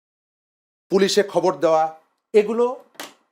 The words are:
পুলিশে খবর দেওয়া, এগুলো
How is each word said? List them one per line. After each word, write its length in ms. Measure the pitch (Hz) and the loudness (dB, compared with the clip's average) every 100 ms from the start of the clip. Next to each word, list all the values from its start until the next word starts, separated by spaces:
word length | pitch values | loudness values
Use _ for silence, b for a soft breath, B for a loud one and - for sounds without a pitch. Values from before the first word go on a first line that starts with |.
| _ _ _ _ _ _ _ _ _ | _ _ _ _ _ _ _ _ _
পুলিশে 340 | 190 190 208 | 0 2 0
খবর 320 | 196 180 170 165 | 0 0 -2 0
দেওয়া, 440 | 160 160 160 - _ _ _ | 0 0 0 -6 _ _ _
এগুলো 500 | 214 208 226 240 269 - - - - _ | 0 0 -2 -2 -4 -14 -20 -20 -20 _